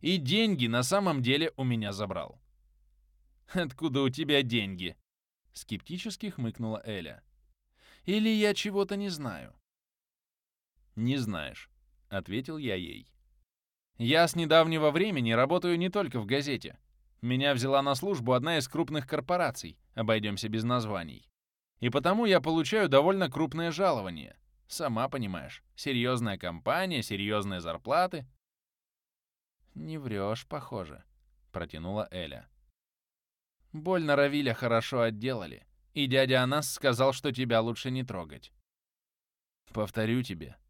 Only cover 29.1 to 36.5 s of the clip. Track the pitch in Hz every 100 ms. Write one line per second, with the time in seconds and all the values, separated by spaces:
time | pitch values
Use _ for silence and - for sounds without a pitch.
29.1 | _ _ _ _ _ _ - 156 160 131
30.1 | 101 98 113 - 151 - 113 80 65 -
31.1 | _ _ _ _ 90 82 78 87 104 -
32.1 | 92 78 64 - _ _ _ _ _ _
33.1 | _ _ _ _ _ _ 156 165 180 156
34.1 | 143 143 147 135 110 120 117 - 127 117
35.1 | 104 127 117 82 53 - _ _ 156 131
36.1 | 135 131 127 127